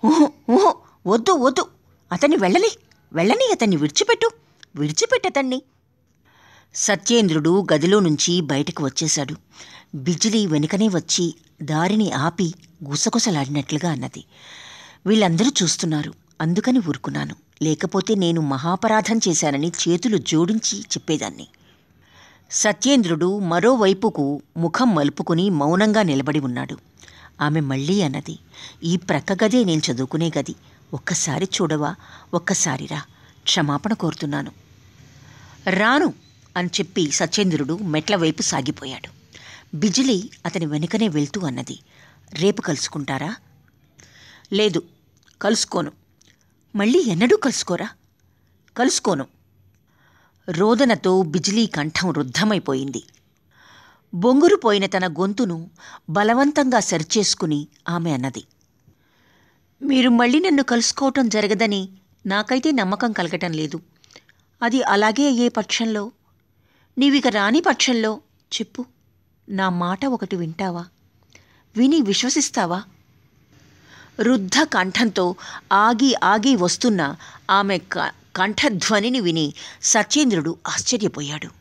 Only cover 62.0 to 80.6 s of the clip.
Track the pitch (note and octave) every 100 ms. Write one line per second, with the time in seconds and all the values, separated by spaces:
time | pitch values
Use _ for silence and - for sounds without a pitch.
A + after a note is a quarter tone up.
62 | _ _ G3 G3+ G#3 C4 D#4 C#4 F#3 G3
63 | A#3+ G#3 E3+ F3 F3+ D#3 D#3 E3 _ _
64 | _ - _ _ _ _ A#3 B3+ - G3+
65 | G#3+ A3 C#4+ A#3+ A#3+ A#3 G3+ - A3+ G#3
66 | G3+ _ _ _ _ _ _ _ _ -
67 | C#4 C#4 B3+ G#3+ G3+ C#4 F4 C4+ - A#3+
68 | A3 G#3+ _ _ _ - A3+ - B3 _
69 | _ _ _ _ - F#3+ F#3+ F3 F3 F#3+
70 | C#4 A#3+ F#3+ F#3+ E3 D#3+ F#3+ F3 F3 _
71 | _ _ _ - _ _ _ G#3+ C4 D#4+
72 | G#3 G3 B3 D4+ C4 - F3+ F3+ - _
73 | _ _ _ _ _ _ _ _ _ -
74 | - - A3+ B3+ F#3 B3+ D4+ G#3+ F#3 -
75 | A#3 F#3+ F3+ F#3 - - _ G3 A3 A#3
76 | C4+ - F3 G#3+ A3+ B3 F3 - B3+ G3
77 | C#3+ - - - - G3 G3+ F#3 - E3+
78 | D3+ - _ - F#3+ G#3 D4 G3 - G#3+
79 | A3 B3+ F3+ E3 D3 - - - - A3
80 | G3+ D4 C#4+ F#3+ D3+ E3+